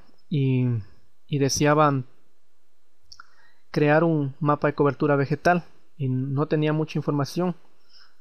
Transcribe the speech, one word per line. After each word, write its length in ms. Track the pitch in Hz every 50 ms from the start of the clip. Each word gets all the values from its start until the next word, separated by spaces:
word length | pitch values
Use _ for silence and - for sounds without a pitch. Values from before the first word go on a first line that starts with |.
| - - - - - -
y, 380 | - 143 135 131 131 127 127 123 123 113 101 - - - - - - - - -
y 120 | 156 143
deseaba 640 | 139 135 - - 151 147 151 151 156 147 139 135 123 - - - - - - - - - - - - - - - - - - - - - - - - - - - - - - - - -
crear 320 | - 151 151 147 147 156 165
un 320 | 165 165 151 143 139 135 -
mapa 280 | 151 143 147 143 - 147
de 80 | 143
cobertura 400 | - 151 139 135 - 156 147 143
vegetal 500 | 139 139 131 151 - - 170 175 175 - - - - - - - -
y 100 | 143 131
no 400 | 127 127 131 139 139 135 151 156
tenía 240 | 170 156 151 151
mucha 280 | 151 156 156 156 - 160
información 560 | 147 - 147 143 139 - - 170 180 185 170 - - - - - - - - - - - - -